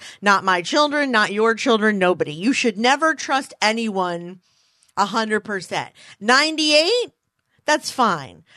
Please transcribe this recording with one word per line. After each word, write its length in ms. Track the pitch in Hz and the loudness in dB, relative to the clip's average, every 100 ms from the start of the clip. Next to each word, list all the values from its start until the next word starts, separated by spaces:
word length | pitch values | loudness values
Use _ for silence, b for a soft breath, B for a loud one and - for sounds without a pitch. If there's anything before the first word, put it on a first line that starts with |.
| B B | B B
not 200 | 202 190 | 2 2
my 200 | 190 180 | 2 0
children, 480 | 175 294 294 294 277 | 0 0 2 0 0
not 200 | 226 175 | 0 0
your 200 | 202 226 | 2 0
children, 460 | 220 269 220 214 202 | 0 0 2 2 2
nobody. 340 | 180 175 156 | 2 2 -2
You 180 | 151 214 | -4 -2
should 240 | - 247 196 | 0 0 0
never 340 | 240 285 320 | 0 2 0
trust 400 | 294 - 269 269 - | -2 -2 -4 -4 -2
anyone 760 | 208 226 226 190 180 175 175 185 _ _ _ _ _ - | -2 0 -4 -2 -4 -6 -10 -16 _ _ _ _ _ -4
a 80 | 196 | -2
hundred 360 | 226 220 214 | -2 -2 -2
percent. 500 | 214 196 - 175 127 _ B B | -4 -8 -6 -6 -6 _ B B
Ninety-eight? 920 | 208 262 302 311 302 302 339 480 415 _ _ _ _ _ - | 2 2 2 0 2 4 4 0 -2 _ _ _ _ _ -2
That's 260 | 302 - | -2 -2
fine. 520 | - 226 165 135 90 _ | 0 0 0 -6 -18 _